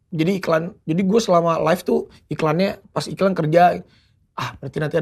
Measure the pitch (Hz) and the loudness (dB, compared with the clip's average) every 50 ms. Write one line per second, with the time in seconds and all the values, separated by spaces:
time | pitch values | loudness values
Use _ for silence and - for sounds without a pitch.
0 | _ _ 180 151 160 180 202 185 - - 165 160 165 180 - - _ 165 160 180 | _ _ -4 -2 0 0 -2 -2 -2 0 0 0 -2 -4 -10 -12 _ -4 -2 0
1 | 190 185 214 233 220 - 175 170 170 165 160 160 156 156 180 180 - - 233 - | 0 2 2 0 2 2 2 2 2 2 -2 0 0 0 0 0 0 -2 -2 -2
2 | - - - - _ _ 151 - 160 156 151 170 190 202 - - _ - _ - | -2 -6 -14 -20 _ _ -6 -2 -2 0 0 0 0 -2 -4 -8 _ -10 _ -8
3 | - - - - 185 196 185 180 160 151 156 170 175 175 87 90 - - _ _ | -8 -8 -4 -2 0 0 0 0 -2 2 4 6 6 6 4 0 -6 -14 _ _
4 | _ _ _ _ _ _ _ - - - - - - 135 - 156 156 143 - 160 | _ _ _ _ _ _ _ -12 -10 -10 -12 -12 -14 -10 -6 -6 -4 -2 -2 0